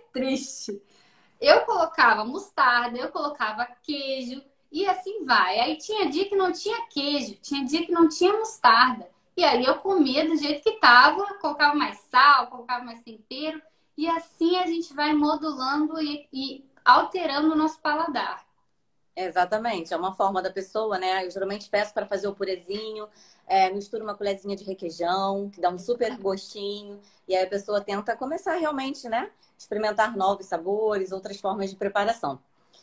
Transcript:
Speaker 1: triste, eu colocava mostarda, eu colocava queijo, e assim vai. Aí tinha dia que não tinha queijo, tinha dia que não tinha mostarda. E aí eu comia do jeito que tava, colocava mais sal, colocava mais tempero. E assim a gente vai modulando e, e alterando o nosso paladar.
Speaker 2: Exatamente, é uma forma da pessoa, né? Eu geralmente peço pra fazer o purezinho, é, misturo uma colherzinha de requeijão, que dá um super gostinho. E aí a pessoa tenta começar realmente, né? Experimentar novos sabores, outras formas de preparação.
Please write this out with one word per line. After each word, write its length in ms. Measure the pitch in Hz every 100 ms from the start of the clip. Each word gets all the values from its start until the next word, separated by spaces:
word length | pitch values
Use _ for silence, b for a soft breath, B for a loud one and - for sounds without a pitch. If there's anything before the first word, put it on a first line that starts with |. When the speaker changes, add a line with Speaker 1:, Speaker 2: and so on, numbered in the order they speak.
| -
Speaker 1:
triste, 680 | 247 269 269 - - - 202 b b b b b _
eu 200 | - - 466
colocava 580 | 403 330 - 247 214
mostarda, 720 | 220 311 - - 262 240 240 233
eu 120 | 302
colocava 580 | 370 294 294 214 214 240 -
queijo, 580 | - 285 269 262 247 269 - _ _
e 160 | 294 392
assim 360 | 370 381 427 277
vai. 340 | 220 185 208
Aí 180 | 262 311
tinha 320 | - 427 339
dia 180 | 285 392
que 80 | 392
não 160 | 370
tinha 340 | 339 403 466 466
queijo, 480 | 285 285 285 226 202
tinha 220 | - 285 254
dia 200 | 311 339
que 60 |
não 160 | 339 330
tinha 240 | - 359
mostarda. 760 | 427 453 - 240 226 254 226 - _ _ -
E 60 |
aí 200 | 311 247 254
eu 100 | 311
comia 500 | 381 381 262 269 320
do 80 | 320
jeito 260 | 285 294
que 160 | 440 -
tava, 560 | 269 240 294 370 403 392
colocava 400 | 302 294 294 294
mais 240 | 233 - -
sal, 360 | 254 277 277 240
colocava 360 | 240 233 247
mais 200 | 247 233
tempero. 580 | - 220 _ 262 311 320 - _ _ -
E 100 | 320
assim 500 | 330 339 - 330 370
a 80 | 359
gente 280 | 339 330
vai 200 | 277 302
modulando 880 | 302 294 285 311 269 262 294 302 320
e, 260 | 302 294 -
e 320 | 262 269 254 - _
alterando 680 | - 262 349 370 320 285 311
o 20 | 311
nosso 240 | 311 311
paladar. 600 | 311 294 330 247 196 - - _ _ _ _ _ _ -
Speaker 2:
Exatamente, 800 | 185 175 180 214 233 196 165
é 40 | 165
uma 180 | 185 190
forma 260 | 196 190
da 80 | 185
pessoa, 480 | 190 190 - 220 190
né? 260 | 185 190 180
Eu 40 |
geralmente 400 | 190 190 202 -
peço 240 | 208 208
pra 140 | - 202
fazer 200 | 196 202
o 60 |
purezinho, 760 | 196 190 180 175 202 220 214 214 b b b -
é, 240 | 190 190
misturo 320 | 196 202 220
uma 120 | 214 202
colherzinha 400 | 202 196 202 196
de 80 |
requeijão, 880 | 196 190 175 165 170 190 196 196 202
que 100 | 202
dá 80 | 175
um 80 | 180
super 400 | 180 240 226 254
gostinho. 840 | 196 196 - 214 202 202 202 202 b b -
E 80 | 185
aí 80 |
a 40 | 185
pessoa 300 | 202 202 208
tenta 360 | 202 202 208 226
começar 400 | 254 330 - 339
realmente, 520 | 311 277 269 277 240
né? 220 | 226 415 - _ _
Experimentar 640 | - 208 214 214 220 226
novos 300 | 190 196 -
sabores, 640 | 170 170 208 220 208 185
outras 280 | 190 190 196
formas 300 | 190 196 196
de 60 | 190
preparação. 640 | 196 202 208 226 147 135 _ _ b b